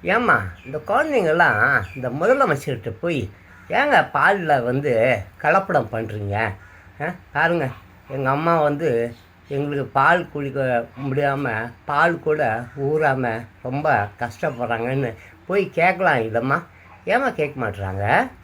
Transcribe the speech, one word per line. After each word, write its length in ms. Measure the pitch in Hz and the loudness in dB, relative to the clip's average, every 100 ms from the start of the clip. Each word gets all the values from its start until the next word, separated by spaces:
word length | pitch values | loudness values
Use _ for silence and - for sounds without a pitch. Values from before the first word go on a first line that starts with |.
ஏம்மா, 400 | 170 214 240 131 95 87 - | 0 0 2 2 0 -12 -10
இந்த 160 | 151 - | -10 -2
குழந்தைங்கெல்லாம் 960 | 226 311 277 170 160 160 107 123 135 95 135 | 0 2 2 2 4 4 4 2 2 -2 -6
இந்த 140 | 123 | -6
முதலமைச்சர்கிட்ட 840 | 123 185 269 254 143 - 123 - 101 | -2 2 4 2 0 -2 -6 -8 -6
போய், 280 | 170 156 101 - - - - | -4 -4 -4 -10 -20 -20 -4
"ஏங்க 380 | 214 285 269 151 | -2 4 4 2
பால்ல 500 | 143 156 202 165 143 | 2 2 2 2 2
வந்து 540 | 120 127 143 113 123 113 98 - | 2 0 2 2 2 2 -4 -4
கலப்படம் 460 | 147 185 190 165 110 | 2 2 2 -2 0
பண்றீங்க? 640 | 113 110 107 101 101 110 98 - - - - | -6 -6 -6 -4 -2 -2 -6 -16 -20 -20 -10
ஆ, 140 | 151 180 - | -10 -10 -8
பாருங்க, 380 | 147 165 170 131 - - - - | -2 0 0 -4 -6 -20 -20 -12
எங்க 200 | 135 131 | -4 -2
அம்மா 320 | 143 165 170 | 0 2 2
வந்து 520 | 147 143 160 117 117 120 - _ - | 2 0 0 0 -2 -8 -20 _ -8
எங்களுக்கு 380 | 139 147 143 135 | -6 -4 -4 -2
பால் 440 | 139 139 180 175 | 2 4 4 0
குடிக்க 580 | 147 139 139 131 120 117 - 139 | -6 -6 -2 0 0 -2 -8 -4
முடியாம, 680 | 131 143 139 139 110 120 - - | 0 0 0 -2 -4 -6 -10 -4
பால் 340 | 143 165 170 | 2 2 2
கூட 460 | 160 151 131 110 123 143 | -2 0 0 -2 -6 -6
ஊறாம 640 | 139 156 151 131 123 113 117 - | -2 2 2 2 -2 -4 -8 -12
ரொம்ப 440 | 123 135 151 123 104 - | -6 -4 0 0 0 -6
கஷ்டப்படுறாங்கன்னு" 960 | 120 - 165 123 120 117 117 135 127 104 - - - | -8 -4 -6 -4 -4 -2 -2 -2 -4 -8 -20 -20 -4
போய் 220 | 190 185 | -2 0
கேட்கலாம் 480 | - 170 175 180 135 | 2 2 2 2 2
இல்லம்மா? 460 | 113 110 123 151 - - - - - | 0 -2 0 -2 -4 -20 -20 -14 -2
ஏம்மா 240 | 220 269 | 0 0
கேட்க 320 | - 147 127 | -2 -4 -2
மாட்றாங்க? 680 | 113 98 95 95 101 160 254 - | -6 -4 -6 -4 2 2 0 -6